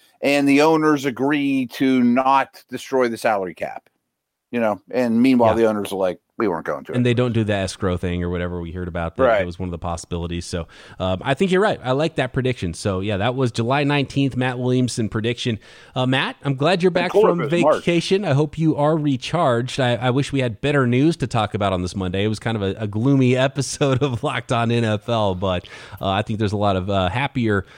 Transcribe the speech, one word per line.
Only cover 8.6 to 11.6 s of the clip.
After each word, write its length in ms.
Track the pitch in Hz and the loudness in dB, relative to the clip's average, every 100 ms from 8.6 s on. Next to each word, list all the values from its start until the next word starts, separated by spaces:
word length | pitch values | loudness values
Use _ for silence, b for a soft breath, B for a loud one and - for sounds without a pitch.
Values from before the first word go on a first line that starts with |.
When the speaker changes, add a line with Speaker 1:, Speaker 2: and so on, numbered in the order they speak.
Speaker 2:
we 100 | 85 | -10
heard 160 | 90 87 | -8 -8
about. 300 | 85 85 - | -6 -6 0
That, 60 | |
Speaker 1:
Right. 160 | 131 104 | 2 2
Speaker 2:
that 80 | 90 | -2
was 120 | 87 | -6
one 80 | 92 | -8
of 20 | |
the 80 | 85 | -8
possibilities. 680 | 87 82 - 87 85 87 | -8 -8 -8 -8 -6 -8
So, 240 | - 87 82 B B B | -6 -8 -10 B B B
um, 240 | 92 92 | -4 -2
I 80 | 135 | -2
think 180 | 135 190 | 0 2
you're 120 | 185 | 2